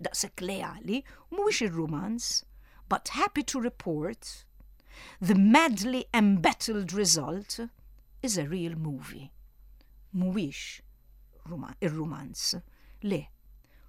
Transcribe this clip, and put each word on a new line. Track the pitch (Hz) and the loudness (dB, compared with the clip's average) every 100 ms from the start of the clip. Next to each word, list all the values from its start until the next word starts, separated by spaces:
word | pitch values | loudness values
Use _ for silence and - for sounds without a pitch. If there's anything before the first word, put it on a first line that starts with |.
daqshekk | 170 - 202 - | -6 -4 -6 -6
leali, | 185 190 170 175 170 247 - - - | -6 -6 -8 -8 -4 -4 -4 -16 -10
mhuwiex | 359 415 - | -2 0 2
ir-romanz, | 214 165 156 190 196 233 - - - - - - - | 0 -2 -2 -2 -4 -4 -4 -4 -6 -16 -20 -14 -2
but | 196 - 247 | -2 -2 0
happy | 403 294 | 0 0
to | 254 262 | -2 -2
report, | 202 - 185 151 170 - - - - - - - - - - - | -4 -4 -4 -4 -4 -8 -14 -18 -20 -20 -20 -20 -20 -20 -18 -2
the | 180 196 | 4 8
madly | 202 285 330 185 233 254 - | 10 10 8 2 -2 -2 0
embattled | 233 208 190 160 - - 208 175 | 4 6 6 4 2 -2 -4 -2
result | 196 180 160 135 185 202 - 233 - - - - - | 0 2 2 0 -6 -8 -10 -10 -14 -20 -20 -20 -8
is | 262 190 | -4 -2
a | 143 | -2
real | 185 170 160 | -4 -4 -4
movie. | 156 131 - - 139 - - - - - - - - | -6 -6 -10 -16 -16 -20 -20 -20 -20 -20 -20 -20 -8
Mhuwiex | 185 185 202 143 - - - - - - - - - - | -2 0 0 -2 -6 -12 -14 -18 -20 -20 -20 -20 -20 -12
roma-, | 175 - 127 | -12 -12 -4
ir-romanz, | 180 156 160 147 139 - - 180 - - - - | -4 -2 -6 -8 -10 -6 -4 -4 -8 -20 -20 -8
le. | 202 165 - - - - - - | -4 -4 -4 -18 -20 -20 -20 -20